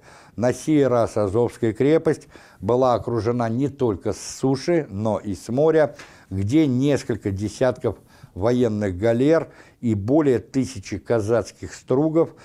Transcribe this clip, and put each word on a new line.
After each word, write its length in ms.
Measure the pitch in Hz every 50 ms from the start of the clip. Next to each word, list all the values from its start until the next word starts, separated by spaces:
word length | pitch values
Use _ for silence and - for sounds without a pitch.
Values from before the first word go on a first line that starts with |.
| - - - - - - _
На 160 | - 107 127
сей 360 | 123 - - - 156 147 139 127
раз 280 | 123 120 113 98 -
Азовская 580 | 113 104 98 90 117 120 110 - - - 113 104
крепость 540 | - 127 139 156 156 - 165 147 - - - - - - - - _
была 360 | 92 98 117 127 131 127 120
окружена 540 | 107 - - 120 117 98 117 120 123 117 113
не 180 | 113 123 143 139
только 460 | 139 - 127 113 101 85 - 110 95
с 40 | - - - - -
суши, 480 | - 135 135 135 - - 175 165 143 -
но 300 | 95 98 110 110 104 92
и 160 | - 104 95
с 120 | - - -
моря, 460 | 113 131 151 160 160 165 151 - - - - - - - - _
где 340 | 95 95 98 104 127 156 160
несколько 640 | 143 123 123 135 147 139 120 - - 120 104 - 104
десятков 680 | 98 95 107 104 - - 131 127 123 - - 117 92 - - _ - - - - _
военных 640 | 87 92 117 123 123 123 117 107 107 104 98 92 87
галер 520 | 101 117 117 120 131 147 165 160 156 - - - - - _ _
и 140 | - 117 110
более 460 | 101 95 110 135 165 156 139 127 113
тысячи 580 | - - - 135 127 95 - 101 95 - - 95
казацких 760 | - - 120 117 101 104 120 113 98 - - _ - 87 -
стругов 600 | - - - 131 131 151 160 151 165 160 160 - - -